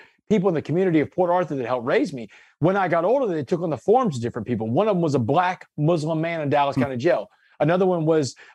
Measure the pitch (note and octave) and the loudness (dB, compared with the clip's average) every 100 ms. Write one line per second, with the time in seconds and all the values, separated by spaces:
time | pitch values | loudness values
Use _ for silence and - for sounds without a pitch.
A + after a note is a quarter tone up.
0 | - _ - G#3+ F3+ D#3 - E3 F#3+ D#3+ | -20 _ -2 0 0 -2 -2 -2 2 2
1 | C3+ - F3+ F3+ D#3+ C#3+ A#2 B2+ A#2+ G3+ | 0 -2 0 0 -2 -4 -4 -4 -2 0
2 | C4+ C3+ A2 - _ - D#3+ G3 F3+ E3+ | -2 -6 -14 -18 _ -2 0 2 0 0
3 | F3 C#4 A#3 D#3+ C3 F3 F3 C#3 - B3 | 2 0 0 -2 -2 -4 -2 -2 2 2
4 | A#3+ C3 A#2 B2 G#2+ A2 A2 C3+ A3 F#3 | 2 -2 -4 -6 -4 -4 -2 0 0 2
5 | E3 C3+ A2+ D3+ F3+ F3+ - - D3+ F3 | 2 0 0 0 0 -2 -10 -2 0 0
6 | D3+ D#3+ E3 E3+ C#3+ C#3+ C#3 C3+ C#3 B2+ | 0 -4 -4 -4 0 2 2 0 -2 0
7 | D#3 C#3 G2+ _ _ - D3+ F#3 F#3+ F3 | 0 0 -2 _ _ -2 0 2 2 2
8 | D#3 D#3+ C3+ - - | 2 2 0 -6 -10